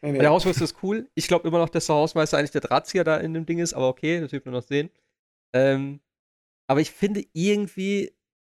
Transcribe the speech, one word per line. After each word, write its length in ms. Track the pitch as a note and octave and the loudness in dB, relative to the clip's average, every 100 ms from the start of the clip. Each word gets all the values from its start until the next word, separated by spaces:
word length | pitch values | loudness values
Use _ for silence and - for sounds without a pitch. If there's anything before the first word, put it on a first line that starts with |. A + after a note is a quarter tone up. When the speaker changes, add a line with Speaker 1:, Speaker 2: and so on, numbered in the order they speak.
Speaker 1:
Nee, 100 | D3 | -4
nee. 40 | C#3 | 2
Speaker 2:
Aber 60 | |
der 80 | D3 | 4
Hausmeister 320 | E3+ F3+ E3+ | 4 2 0
ist 140 | E3 - | -2 -4
cool. 280 | F#3+ A3 B3 | -4 -4 -6
Ich 140 | - - | -6 0
glaub 180 | F3 E3+ | 0 2
immer 140 | E3+ | 0
noch, 100 | E3 | 0
dass 160 | E3+ - | 0 0
der 100 | D3+ | 2
Hausmeister 420 | D#3+ E3 D#3 D3 | 2 2 2 2
eigentlich 140 | D3 | 0
der 100 | D3+ | -2
Drahtzieher 420 | - C3+ - F#3 | 0 0 0 0
da 140 | E3 D#3 | 2 0
in 160 | D#3+ | -2
dem 120 | D#3+ E3 | -4 -4
Ding 140 | E3+ | -2
ist, 140 | E3+ | -2
aber 140 | C3+ C3 | 0 -2
okay, 300 | C3 D3+ E3+ | 0 -2 -2
das 120 | D3+ | -4
wird 140 | C#3 C3 | -8 -8
man 80 | |
noch 100 | B2 | -8
sehen. 260 | - C#3 D#3+ - _ _ _ _ _ | -4 -4 -4 -10 _ _ _ _ _
Ähm, 460 | B2+ C3+ C3+ C#3 C#3+ _ _ _ _ _ _ - | 2 2 2 -2 -10 _ _ _ _ _ _ -2
aber 140 | C#3 | 0
ich 100 | D#3 | 0
finde 320 | - G3+ G#3 - | -2 -2 -2 -6
irgendwie, 800 | D#3+ F#3+ G#3 G3+ - F#3+ G3+ F#3 - _ _ | -2 0 0 -2 -6 -4 -2 -4 -10 _ _